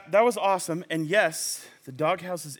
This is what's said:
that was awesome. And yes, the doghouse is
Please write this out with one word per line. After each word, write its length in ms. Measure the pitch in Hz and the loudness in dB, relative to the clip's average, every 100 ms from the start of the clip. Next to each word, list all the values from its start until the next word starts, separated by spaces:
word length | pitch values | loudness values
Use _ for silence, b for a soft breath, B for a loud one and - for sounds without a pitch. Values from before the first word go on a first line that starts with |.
| - | 2
that 140 | 185 | 4
was 140 | 240 208 | 4 4
awesome. 480 | 196 185 - 165 175 | 2 2 0 -6 -4
And 180 | 160 151 | -4 0
yes, 600 | 202 175 160 - - - - | 2 2 0 -6 -8 -12 -20
the 80 | - | -14
doghouse 540 | 131 151 185 180 180 | -2 0 0 -4 -8
is 100 | 151 | -8